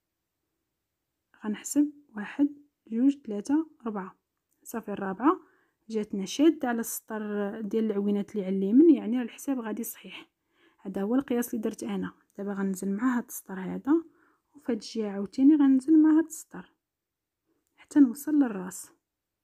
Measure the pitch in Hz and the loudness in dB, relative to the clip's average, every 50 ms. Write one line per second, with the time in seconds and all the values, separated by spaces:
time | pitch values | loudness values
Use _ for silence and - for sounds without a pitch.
0 | _ _ _ _ _ _ _ _ _ _ _ _ _ _ _ _ _ _ _ _ | _ _ _ _ _ _ _ _ _ _ _ _ _ _ _ _ _ _ _ _
1 | _ _ _ _ _ _ _ _ - 214 202 - - - - 285 294 294 - - | _ _ _ _ _ _ _ _ -8 -8 -8 -8 -8 -2 0 0 0 0 -2 -10
2 | _ _ 220 208 202 - - - 285 285 - - _ _ _ _ _ - 226 226 | _ _ -14 -12 -12 -8 -2 0 0 0 0 -4 _ _ _ _ _ -6 -2 2
3 | 262 277 277 - - 214 208 208 202 - 285 320 320 311 _ _ 226 226 208 196 | 2 2 2 0 -4 -8 -8 -6 -2 0 0 0 0 -2 _ _ -10 -8 -8 -8
4 | 185 190 - _ _ _ _ _ _ _ _ _ _ - - 220 - 208 196 202 | -10 -12 -14 _ _ _ _ _ _ _ _ _ _ -14 -12 -12 -10 -10 -8 -8
5 | 196 190 185 220 240 311 370 - - _ _ _ _ _ _ _ _ 220 220 214 | -6 -8 -4 0 2 2 2 0 -2 _ _ _ _ _ _ _ _ -8 -6 -6
6 | 208 - - 196 190 180 - - 285 330 302 - 269 240 233 226 226 - - - | -6 -6 -6 -8 -6 -6 0 2 4 4 4 2 0 -4 -4 -4 -6 -6 -8 -12
7 | - - 220 214 214 208 208 202 202 202 220 226 220 196 226 226 220 214 202 202 | -12 -10 -10 -10 -8 -6 -6 -4 -4 -6 -6 -8 -8 -4 -2 -2 -2 -2 -2 -2
8 | 202 208 208 202 202 - - 214 185 190 196 190 190 196 220 269 339 339 277 220 | -2 0 -2 -2 -4 -4 -6 -8 -4 -4 -2 -2 0 4 6 8 8 8 8 6
9 | 196 208 233 254 233 214 - - - 285 269 254 220 214 208 240 226 - - - | 2 -2 -4 -4 -4 -6 -10 -10 -8 -6 -6 -6 -6 -8 -8 -8 -10 -10 -12 -16
10 | - 190 - - - _ _ _ _ _ _ _ _ _ _ _ - 202 190 196 | -18 -18 -18 -20 -20 _ _ _ _ _ _ _ _ _ _ _ -14 -10 -8 -6
11 | 196 208 247 269 269 - 247 240 240 - - 220 214 220 202 - - 226 202 185 | -2 0 0 0 0 0 -2 -2 -2 -4 -6 -6 -6 -6 -6 -6 -8 -8 -6 -6
12 | 185 185 - _ _ _ _ - 202 202 202 196 196 196 190 - 196 196 196 208 | -6 -8 -10 _ _ _ _ -12 -10 -8 -6 -4 -4 -4 -4 -4 -4 -4 -4 -2
13 | 247 262 240 240 220 - - - - - 190 190 185 180 180 185 - 269 320 339 | -2 -2 -2 -2 -4 -8 -12 -16 -14 -12 -12 -10 -8 -8 -8 -4 0 0 0 0
14 | 330 - _ _ _ _ _ _ _ _ _ 285 - - 233 208 - - - 226 | 0 -4 _ _ _ _ _ _ _ _ _ -12 -8 -6 -6 -6 -8 -8 -8 -8
15 | 214 208 196 196 208 - - 269 269 285 320 285 285 269 269 262 254 311 320 311 | -6 -6 -6 -6 -8 -6 0 4 6 6 8 8 6 6 4 4 4 4 6 6
16 | 302 311 302 320 320 320 - - - _ - 180 - _ _ _ _ _ _ _ | 8 8 6 4 4 0 -4 -16 -16 _ -18 -20 -20 _ _ _ _ _ _ _
17 | _ _ _ _ _ _ _ _ _ _ _ _ _ _ _ _ _ - - 302 | _ _ _ _ _ _ _ _ _ _ _ _ _ _ _ _ _ 2 6 6
18 | 277 233 220 - - 311 311 294 269 233 202 185 180 185 - - - - _ _ | 6 6 4 -2 -6 -2 0 2 2 0 -2 -8 -10 -12 -14 -16 -18 -18 _ _
19 | _ _ _ _ _ _ _ _ | _ _ _ _ _ _ _ _